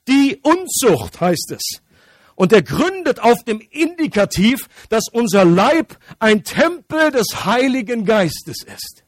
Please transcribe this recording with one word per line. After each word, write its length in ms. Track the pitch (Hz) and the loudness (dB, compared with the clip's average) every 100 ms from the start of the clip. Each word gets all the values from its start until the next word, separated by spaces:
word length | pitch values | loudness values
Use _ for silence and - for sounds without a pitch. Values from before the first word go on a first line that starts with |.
| - | 0
die 320 | 277 277 - | 2 2 0
Unzucht, 800 | 302 359 359 - 247 135 87 - | 0 0 -2 0 2 2 -2 -4
heißt 320 | 180 170 - | -2 -2 -6
es. 300 | 143 - - _ _ _ _ _ - | -10 -12 -12 _ _ _ _ _ -2
Und 180 | 185 | 4
er 80 | 214 | 4
gründet 580 | 139 139 349 381 320 240 | 2 -4 -4 -2 -4 0
auf 240 | 220 240 | 0 0
dem 180 | - 214 - | -2 -8 -8
Indikativ, 1000 | 285 330 339 294 208 196 - 214 269 - - - | -4 -4 -2 -4 -2 -2 0 0 0 -8 -18 -4
dass 220 | 220 - | -4 -2
unser 320 | 233 233 196 | -4 0 4
Leib 540 | 180 175 233 320 - - - - | 4 4 2 0 -2 -10 -20 -2
ein 260 | 220 214 - | 0 0 -2
Tempel 680 | 185 330 339 - 311 311 | -2 -2 -2 -6 0 0
des 340 | 262 196 - 190 | 0 -4 -4 -2
Heiligen 600 | 240 262 254 208 240 196 | 0 0 -2 -4 -4 0
Geistes 580 | 220 165 - - - | 0 0 -4 -14 -16
ist. 400 | - - - - | -18 -16 -16 -18